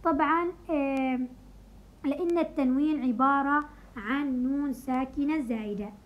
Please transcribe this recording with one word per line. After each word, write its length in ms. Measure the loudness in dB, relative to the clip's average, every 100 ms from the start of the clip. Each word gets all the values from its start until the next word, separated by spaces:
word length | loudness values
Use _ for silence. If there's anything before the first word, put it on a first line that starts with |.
طبعًا، 480 | 2 2 2 2 0 -4 -4
آم، 580 | -2 0 0 0 0 -4 -8 -20 -20 -20 -20 -20 -6 -4
لأن 320 | 0 0 2
التنوين 680 | 0 2 2 4 2 2
عبارة 640 | 0 2 4 4 4 0 0 -12 -18 -12
عن 460 | -4 -2 0 -2
نون 300 | 0 0 -2
ساكنة 680 | -4 -4 -2 -2 -2 0 0
زائدة. 480 | -2 -4 -4 -6 -8 -12